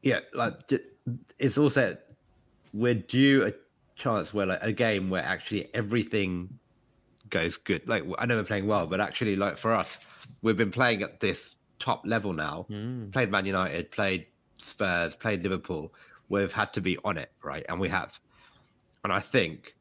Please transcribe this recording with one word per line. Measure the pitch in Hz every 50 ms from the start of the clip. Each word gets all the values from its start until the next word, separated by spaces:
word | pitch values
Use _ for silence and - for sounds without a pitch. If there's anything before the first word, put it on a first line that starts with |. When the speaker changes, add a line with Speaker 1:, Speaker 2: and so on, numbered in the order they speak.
| -
Speaker 1:
yeah, | 135 120 - - - -
like, | - 117 113 - - - -
j-, | 139 - - - - _ _ - 120 127 - _ - _
it's | 143 135 107
also, | 139 151 143 - 143 123 98 - - - _ - _ _ _ _ _ _ _ _ _ _ - -
we're | 104 117 123 120
due | 110 95 - - 127 135 139 139 135 104
a | 107 - - - _ _ _ _ _ _ -
chance | - 131 113 104 85 - -
where, | 104 98
like, | 92 92 - -
a | 113 107
game | - 123 113 107 98 95 92
where | 92 90 -
actually | - 95 90 - - - 101 - - -
everything | 120 107 101 110 120 104 - - 107 98 92 90 90 87 95 127 - _ _ _ _ _ _ _ _ _ _ _ _ _ 107
goes | - 95 82 85 80
good. | - _ - 98 78 - -
Like, | 117 101 71 78 92 -
I | 117
know | 120 123
we're | 113 101
playing | - 107 101 95
well, | 104 107 101 85
but | 78 92 95
actually, | 104 82 - - 123 107 98
like, | 95 101 101 -
for | - - 113 113
us, | 104 90 - - - - - - - - - - _ -
we've | 110 110
been | 92 117 98 90
playing | 123 131 120 117 98 101
at | - - -
this | - 98 85 - - - - _ _ _ _ _
top | - - 117 - -
level | 95 117 113 101 101 90
now. | 78 76 76 71 82 92 -
Speaker 2:
Mm. | 104 104 107 117 127 123 113 98 95
Speaker 1:
Played | 131 123 98
Man | 101 98 95
United, | 98 98 92 92 87 71 82 82 - -
played | - 101 98 95 87 80 _ _ _ _ _ _
Spurs, | _ - - - - 107 95 90 87 85 80 -
played | - - 113 104 92 85
Liverpool. | 98 95 87 - - 92 78 76 - _ - - - - - _ _
We've | - 101 98 92 -
had | 110 104 - -
to | -
be | 92 92 90 - -
on | 101 95 82
it, | 71 - _ _ -
right? | - 69 78 - -
And | - 87
we | 95 87
have. | 87 92 - - - - _ _ _ - - - _ _ _ _ _ _ - _ _ - -
And | 107 92
I | 98
think | 98 - - 131 95 82 80 - - - - _